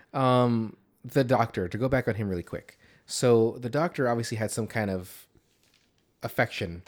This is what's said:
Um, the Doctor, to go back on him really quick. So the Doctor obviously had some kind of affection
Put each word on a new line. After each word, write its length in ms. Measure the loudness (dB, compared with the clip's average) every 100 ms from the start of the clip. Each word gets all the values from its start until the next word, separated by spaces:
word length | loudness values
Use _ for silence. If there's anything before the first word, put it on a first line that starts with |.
| _
Um, 640 | 0 4 4 4 2 -2 -10 _ _
the 180 | -2 0
Doctor, 440 | 2 2 2 -2 -4
to 100 | -2
go 100 | 0
back 180 | 0 0
on 80 | -2
him 120 | -2
really 140 | -4
quick. 340 | -6 -12 -12 _ _ _ -10
So 500 | 0 4 6 4 0
the 100 | -4
Doctor 380 | -2 -2 0 0
obviously 280 | 0 -2 -4
had 140 | -4
some 160 | -4 -4
kind 240 | -2 -2
of 360 | -4 -6 -16 -20 _ _ _ _ _ _ _ _ _
affection 600 | -8 -2 -2 -2 -8 -8